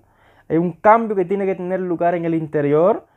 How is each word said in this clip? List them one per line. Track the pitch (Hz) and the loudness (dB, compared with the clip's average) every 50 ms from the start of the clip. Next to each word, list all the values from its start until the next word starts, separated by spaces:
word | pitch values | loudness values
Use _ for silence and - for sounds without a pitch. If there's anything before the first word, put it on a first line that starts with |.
| _ _ _ _ _ _ _ _ _ - | _ _ _ _ _ _ _ _ _ -4
Hay | - 160 | -2 -2
un | 175 180 165 | 0 -2 -2
cambio | - - 214 214 226 226 214 214 | 0 4 4 4 4 2 -2 -2
que | 190 180 | -4 -2
tiene | 165 202 196 196 | -2 -2 -4 -2
que | 190 190 | -4 -4
tener | 175 180 180 185 185 | -4 -6 -6 -6 -4
lugar | 185 180 170 160 170 170 175 | -4 -4 -4 -2 -2 0 -2
en | 175 170 | -2 -2
el | 170 165 | -2 -2
interior, | 165 160 147 - 156 143 143 147 151 165 190 233 370 - _ _ | -2 -4 -4 -4 -2 0 2 2 4 4 4 2 0 -4 _ _